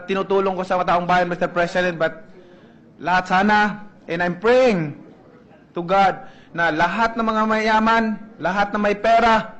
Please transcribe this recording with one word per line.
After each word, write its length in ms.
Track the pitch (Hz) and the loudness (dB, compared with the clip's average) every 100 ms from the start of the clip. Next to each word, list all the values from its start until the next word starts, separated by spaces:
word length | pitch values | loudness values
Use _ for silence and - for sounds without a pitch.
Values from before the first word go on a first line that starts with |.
tinutulong 500 | 175 190 190 196 196 | -4 -6 0 0 0
ko 80 | 185 | -4
sa 140 | 185 185 | -2 -2
taong 240 | 180 175 175 | 2 0 2
bayan, 160 | 180 | 2
Mister 240 | 175 175 175 | 2 -2 -4
President, 480 | 175 170 185 180 165 | -2 -2 0 -2 -2
but 320 | 160 160 - - - - - - - - | -4 -4 -20 -20 -20 -20 -20 -20 -20 -10
lahat 320 | 151 180 185 | -2 -2 2
sana, 560 | 185 208 214 208 - - - | 2 4 2 2 -2 -14 -20
and 160 | - 170 | -10 -4
I'm 160 | 175 170 | -4 0
praying 560 | 214 254 254 190 151 - - - - - - - _ | 2 4 4 2 -4 -8 -20 -20 -20 -20 -20 -20 _
to 80 | 175 | -10
God 400 | 175 196 196 - - - - | 0 2 2 0 -14 -20 -14
na 160 | 165 165 | -4 -2
lahat 480 | 156 175 202 226 233 | 0 -2 0 -2 -2
ng 80 | |
mga 180 | 220 220 220 | -2 0 0
mayaman, 720 | 220 220 220 220 226 220 208 - - | 0 2 2 2 2 0 -6 -12 -8
lahat 400 | 156 196 202 208 | -4 -2 -2 0
na 20 | |
may 140 | 208 | -2
pera 640 | 202 226 226 233 220 - | 0 2 4 4 2 0